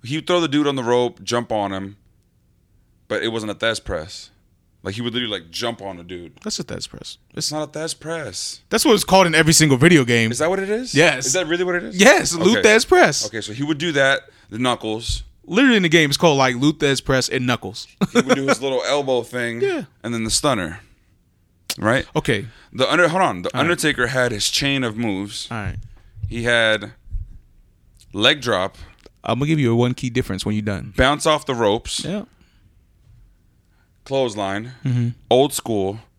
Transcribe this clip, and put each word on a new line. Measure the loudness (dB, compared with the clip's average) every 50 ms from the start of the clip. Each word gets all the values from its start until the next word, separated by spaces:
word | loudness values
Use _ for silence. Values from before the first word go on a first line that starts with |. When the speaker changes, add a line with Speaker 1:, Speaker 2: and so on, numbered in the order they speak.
| -8
Speaker 1:
He | -6 -6
would | -6 -2
throw | 0 2 2
the | 2 2
dude | 2 2 2
on | 2 0
the | -2 0
rope, | 2 2 2 2 0 -4 _ -8
jump | -4 -2 -2 -2 -2 -2
on | -2 -2 -2 -4
him, | -6 -8 -10 -14 _ _ _ _ _ _ _ _ _ _ _ _ _ _ _ _ _ _ _ _ _ _ _
but | -6 -4 -4
it | -4
wasn't | -4 -4 -6 -6 -8
a |
Thesz | -4 -2 -2 -2 -4 _
press. | -8 -8 -8 -8 -10 -16 -18 -20 -20 _ _ _ _ _ _ _ _ _ _ _
Like, | -10 -8
he | -6
would | -6 -4 -4
literally, | -4 -4 -4 -6 -8
like, | -10 -12
jump | -10 -6 -6 -6 -6 -6
on | -10 -12 -12 -14
a | -14
dude. | -14 -14 -14 -14 -16 -20 -14 -10
Speaker 2:
That's | -10 -8 -8
a | -8
Thesz | -10 -10 -12 -12 -14
press. | -16 -18 -18 -18 -18 _ _ _ _
Speaker 1:
It's | -8 -8 -6
not | -6 -6 -8 -8 -8
a | -10
Thesz | -8 -8 -10 _
press. | -10 -10 -8 -8 -8 -10 -10 -10 -10 -10 -12 -14 _ _
Speaker 2:
That's | -2 2 4
what | 6 4
it's | 4 4
called | 6 6 8 8
in | 8 6
every | 4 4 6 6
single | 6 6 6 4 6
video | 8 8 8 8 6
game. | 4 4 2 2 2
Speaker 1:
Is | 0 0
that | 0 0
what | 0 -2
it | -2 -2
is? | -4 -4 -4 -2 2
Speaker 2:
Yes. | 4 4 4 4 2 -2
Speaker 1:
Is | -2 -2
that | -2 0
really | 0 0 -2 0
what | 0 -2
it | -2 -4
is? | -6 2 6
Speaker 2:
Yes, | 6 8 8 6 4 -2 -2
Lou | 2 2 2 2 6
Speaker 1:
Okay. | 6 6
Speaker 2:
Thesz | 6 6 4
press. | 4 4 6 6 4 2 0 -6
Speaker 1:
Okay, | -6 -8 -8
so | -8 -8 -8
he | -8 -4
would | -4 -2 -2
do | -2 -2 2
that, | 2 4 4 2 0 -2 -10 _ _ _ _
the | -8 -4
knuckles. | -2 -2 -2 -2 -2 -6 -6 -4 -4 -4 -6 -6 -6 -12 _ _ _
Speaker 2:
Literally | -2 2 4 6 6 6 4
in | 4
the | 4
game, | 4 4 4 4
it's | 0 2
called, | 4 4 4
like, | 4 2 2 2
Lou | 2 0 0 0
Thesz | 2 0 0 0 0 -2
press | -2 0 0 0 -2
and | -4 -4 -2
knuckles. | -2 -2 -4 -4 -12 -12 -14 -16 -18 -4 _
<laughs> | -4 0 2
Speaker 1:
He | 0
would | 2 2 0
do | 0 2
his | 0 -2 0
little | -2 -2 -2 -2 -2
elbow | 0 -2 -2 0 0 -2 -2 -2
thing. | -4 -6 -6 -6 -4 -4 -2 -2
Speaker 2:
Yeah. | -2 -2 -4 -8 -10 _ _ -8
Speaker 1:
And | -6 -6
then | -4 -4
the | -2
stunner. | -2 0 0 0 0 0 -4 -6 -8 -14 -20 _ _ _ _ _ _ _ _ _ _ _ _ _ _ _ _ _ -10 -2
Right? | 0 0 0 0 -2 -4 -6
Speaker 2:
Okay. | -6 -2 -2 -4 -4 -4 -10 -16 -20 -20 _
Speaker 1:
The | -4 -2 -2 0 2
under, | 2 2 2
hold | 2 2 0
on. | 0 0 -4
The | -6 -6 -4
Speaker 2:
All | -2
right. | 0
Speaker 1:
Undertaker | 0 0 0 0 -2 0 0 -2 -2
had | 0 0 0 0 0
his | -2 -4 -2
chain | -2 -2 -2 0 -2 -2 -2
of | -4 -4 -4
moves. | -4 -4 -2 -4 -6 -8 -8 -12 -10 -10
Speaker 2:
All | -10
right. | -8 -8 -8 -8 -8 -12 -14 -18 -20 _ -20 _ -10 -8 -8
Speaker 1:
He | -6 -4 -2
had | 0 2 2 2 2 0 0 -2 -8 -16 _ _ -8 -8 -8 -8 -8 -14 -20 _ _ _ _ _ _ _ _ _ _ _ -20 -20 _ -6
leg | -4 -2 -2 -2 -2 -4
drop. | -4 -2 -2 -4 -6 _ -14 -20 -20 -20 _ _ -20 _ _ -6
Speaker 2:
I'm | -6 -4 -4
gonna | -2
give | -2 -2 0
you | 0 0 2
a |
one | 2 0 0 -2
key | -4 -6 -4
difference | -4 -4 -4 -4 -6 -6 -6
when | -4 -4
you're | -4 -4
done. | -4 -6 -6 -8 -10 -2
Speaker 1:
Bounce | 0 0 0 0 0 0
off | 0 0 0 -2
the | -4 -2
ropes. | 0 2 2 2 0 -2 -6 -8 -8 -6
Speaker 2:
Yeah. | -6 -6 -8 -8 _ _ _ _ _ _ _ _ _ _ _ _ _ _ _ _ _ -20 -20 -20 _ _ _ _ _ _ _ _ _ _ _ _ _ _ _ _
Speaker 1:
Clothesline. | -4 -2 0 0 -2 -2 -4 -4 -4 -4 -6 -8 -10 -16 -6 -4
Speaker 2:
Mm-hmm. | -2 0 0 0 -2 -4 -8 0 2
Speaker 1:
Old | 4 4 4 4 0
school. | -6 -6 -4 -2 -2 -2 -2 -4 -8 -14 _ _